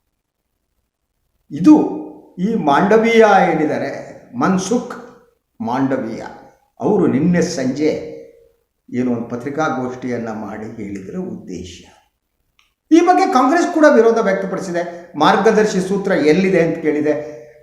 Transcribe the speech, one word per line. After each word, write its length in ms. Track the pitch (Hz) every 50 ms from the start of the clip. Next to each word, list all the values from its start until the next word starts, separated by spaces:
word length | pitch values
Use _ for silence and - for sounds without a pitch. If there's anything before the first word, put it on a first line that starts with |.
| _ _ _ _ _ _ _ _ _ _ _ _ _ _ _ _ _ _ _ _ _ _ _ _ _ _ _ _ _ _
ಇದು 520 | - 143 180 - - - - - - - - - - - - _ _ 180
ಈ 160 | 180 220 226
ಮಾಂಡವೀಯ 720 | 196 156 143 139 151 190 196 220 226 226 226 233 226 220 208 196 185 180 170 156
ಏನಿದ್ದಾರೆ, 380 | 156 151 - 135 120 131 135 - - - - - - - - -
ಮನ್ಸುಖ್ 580 | 120 147 175 190 180 - - 240 233 - - - - - - - - _ _ _ _ _ _ _ -
ಮಾಂಡವೀಯ, 640 | 110 113 123 135 135 131 139 120 110 113 110 - - - - - - - _ _ _ _ _ -
ಅವರು 260 | - 180 208 190 165
ನಿನ್ನೆ 360 | 127 120 135 160 180 175 170 147
ಸಂಜೆ 680 | - - 135 127 127 123 143 156 156 - - - - - - - - _ _ _ _ _ _ _ _ _ _ _ - 123
ಏನೋ 180 | 123 123 123 120
ಒಂದು 160 | 113 117 -
ಪತ್ರಿಕಾಗೋಷ್ಠಿಯನ್ನ 1000 | 123 120 - 143 139 156 156 131 123 127 127 123 123 - - 127 120 113 113 113
ಮಾಡಿ 540 | 107 107 104 101 104 107 107 - - 117 101
ಹೇಳಿದ್ರ 360 | 98 98 95 92 - 90 92
ಉದ್ದೇಶ. 680 | 92 - - - - - 90 85 87 87 - - - - _ _ _ _ _ _ _ _ _ _ _ _ _ _ _ _ _ _ _ _ 311
ಈ 80 | 339
ಬಗ್ಗೆ 320 | 349 359 359 359 381 - -
ಕಾಂಗ್ರೆಸ್ 420 | 254 277 269 339 349 330 - -
ಕೂಡ 100 | 320 302 294
ವಿರೋಧ 300 | 254 226 226 226 220 226
ವ್ಯಕ್ತಪಡಿಸಿದೆ. 960 | 202 196 190 190 190 185 190 165 - 180 175 175 175 175 - - - - - 147
ಮಾರ್ಗದರ್ಶಿ 640 | 151 180 208 196 196 226 208 214 214 - - 185
ಸೂತ್ರ 320 | 175 - 202 190 - 196 185
ಎಲ್ಲಿದೆ 500 | 151 143 151 160 185 190 180 170 170 165
ಅಂತ 160 | 156 151 -
ಕೇಳಿದೆ. 640 | 160 151 143 147 147 151 143 - - - - - - - - -